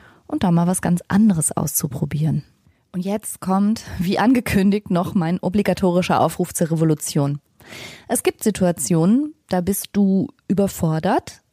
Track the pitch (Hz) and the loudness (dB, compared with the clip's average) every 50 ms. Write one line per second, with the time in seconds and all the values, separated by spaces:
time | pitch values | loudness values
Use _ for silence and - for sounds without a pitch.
0 | - - - _ _ - 294 311 - 180 170 170 170 175 185 - - 170 175 170 | -20 -20 -20 _ _ -8 -4 -2 0 2 2 2 2 2 0 0 0 0 0 0
1 | - - - 196 226 214 180 160 147 - - - - 151 - - - 147 - - | 0 0 2 4 4 4 4 2 0 -2 -2 -2 -4 -2 -2 -4 -4 -4 -4 -6
2 | 147 143 - 147 156 151 143 151 - _ _ _ _ _ _ _ _ _ - 180 | -4 -4 -2 -2 0 0 0 -2 -4 _ _ _ _ _ _ _ _ _ -10 -6
3 | 180 196 202 - - - - - - 185 185 196 202 208 226 - - - - - | -4 -4 -6 -6 -6 -10 -14 -8 -4 -2 0 2 2 0 0 -2 -6 -10 -8 -4
4 | 170 185 196 - 196 247 269 247 - - - 202 190 202 190 214 - - 185 170 | -2 -2 0 2 4 4 4 2 0 0 0 2 4 4 2 0 0 -2 -2 0
5 | 185 - - 196 160 165 180 - - 190 185 208 202 - 180 - 196 180 170 185 | 0 0 -2 -2 0 0 -2 -2 -2 0 0 0 2 2 0 2 2 2 2 2
6 | 175 - 160 - 127 165 - - 175 - - - 175 151 165 156 165 160 151 - | 2 2 2 2 2 0 0 -2 -4 -4 -2 -2 -2 0 0 2 2 2 2 0
7 | - - - 151 139 143 147 147 - _ _ _ - - - - - - - - | -2 -2 -2 0 0 0 -2 -6 -10 _ _ _ -20 -20 -20 -18 -18 -18 -20 -20
8 | - - 247 247 - 370 - - - 220 190 - 185 180 175 - - - 180 160 | -6 -4 -4 -2 -2 -2 -4 0 -2 -2 0 2 0 0 0 -2 -2 0 2 2
9 | 160 190 226 277 302 302 - _ _ _ 185 180 175 190 196 - - - - 208 | 4 4 4 2 0 -2 -8 _ _ _ -2 -2 0 -2 -4 -4 -8 -4 0 2
10 | 202 190 190 190 - - - _ _ - 202 185 202 190 - - 175 160 156 160 | 2 4 2 2 0 -2 -8 _ _ -2 0 0 0 -2 -2 -2 -2 -2 0 0
11 | 156 190 247 370 - - - - _ _ | 0 0 0 -2 -2 -6 -14 -20 _ _